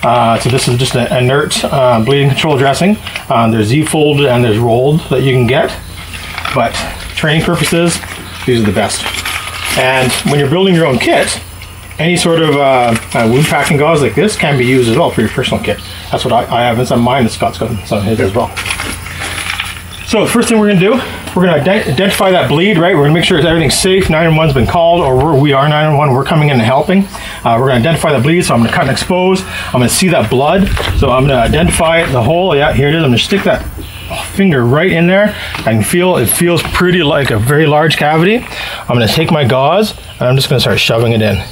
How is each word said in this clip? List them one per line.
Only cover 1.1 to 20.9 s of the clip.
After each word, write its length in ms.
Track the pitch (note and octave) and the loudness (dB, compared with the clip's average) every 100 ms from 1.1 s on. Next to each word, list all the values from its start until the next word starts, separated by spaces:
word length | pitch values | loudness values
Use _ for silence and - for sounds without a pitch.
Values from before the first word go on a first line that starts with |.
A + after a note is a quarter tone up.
| C3 | 0
inert, 400 | B2 C#3 D3+ - | 2 0 0 -4
uh, 400 | - D3 B2+ A#2 | -2 0 2 2
bleeding 260 | A2 C#3 C#3 | 2 2 2
control 280 | C3 E3 C#3 | 0 0 2
dressing. 400 | C#3 C3+ F3+ G#3 - - - | 2 2 0 0 -4 -12 -2
Uh, 200 | B2 A2+ | 0 2
there's 180 | A2+ G#2 | 2 2
Z-folded 580 | C#3 D3+ D#3+ D3 C#3 C#3+ | 0 0 0 2 2 2
and 180 | A#2+ | 2
there's 140 | A#2+ G#2 | 2 2
rolled 420 | A#2+ A#2+ C3 D#3 - | 2 2 2 0 0
that 120 | C3 | 0
you 100 | C3+ | 2
can 140 | C3 A#2 | 2 2
get. 240 | C#3 - - - - - - - - - B2+ | 0 0 -6 -14 -16 -14 -14 -12 -10 -6 -2
But 180 | A#2 - - - - - | -2 -4 -10 -10 -10 -4
training 280 | D#3 D#3 | 0 0
purposes, 560 | D#3 F3 - E3+ E3+ E3+ - - - - - | 0 -2 0 0 0 -2 -10 -14 -14 -8 -2
these 160 | A#2+ | 0
are 40 | G#2+ | 0
the 80 | |
best. 320 | G2 G2 - - - - - - - - - | 0 -2 -4 -8 -8 -8 -8 -10 -10 -6 -2
And 340 | B2+ C3 B2+ - - | 0 0 0 -2 0
when 100 | D3 | 0
you're 100 | C#3+ | 2
building 240 | E3 G3 | 2 2
your 140 | E3+ D#3+ | 2 2
own 100 | - | 0
kit, 420 | - E4+ - - - - - - - - | 0 0 0 -6 -12 -18 -18 -18 -18 -6
any 180 | D#3 F3 | -2 0
sort 240 | F3 E3 | 0 2
of, 140 | D#3+ C#3+ | 2 2
uh, 400 | C#3 B2+ A#2+ A2+ - | 2 2 2 0 -4
uh, 160 | C3 A2+ | -2 2
wound 140 | B2+ D#3 | 2 2
packing 320 | D#3 - D3 | 0 0 0
gauze 240 | D3+ D#3+ | 2 2
like 140 | C3 B2 | 0 0
this 200 | G3+ - | 0 0
can 220 | D#3+ C#3 | -2 0
be 80 | B2 | 2
used 240 | C3 A#2+ | 2 2
as 80 | A#2 | 2
well 140 | - | 0
for 100 | - | 0
your 80 | G#2+ | -2
personal 340 | - B2+ G#2+ | -2 -4 -4
kit. 160 | G#2+ G2+ - - - | -4 -6 -8 -16 -8
That's 140 | - C3 | -4 0
what 80 | |
I, 280 | A#2 - A#2+ | 0 0 0
I 0 | |
have 160 | A#2+ A#2 | 0 0
inside 160 | B2+ B2+ | 0 2
mine, 260 | A#2+ C3+ | 2 2
and 80 | A2+ | 0
Scott's 280 | - G#2 - | 0 -4 -4
got 280 | A2 G#2 - | -6 -6 -4
some 120 | G#2+ | -4
of 40 | |
his 160 | G2+ A2 | -2 -2
as 140 | B2+ | 0
well. 180 | G2 - - - - - - - - - - - - - - - - - | -2 -4 -6 -8 -8 -8 -10 -12 -12 -10 -10 -8 -8 -8 -10 -16 -16 -4
So 180 | A3 F3 | -2 0
the 40 | |
first 200 | A#3 - | 0 2
thing 100 | A3 | 2
we're 80 | G#3 | 2
gonna 120 | G3+ | 2
do, 100 | F#3 | 2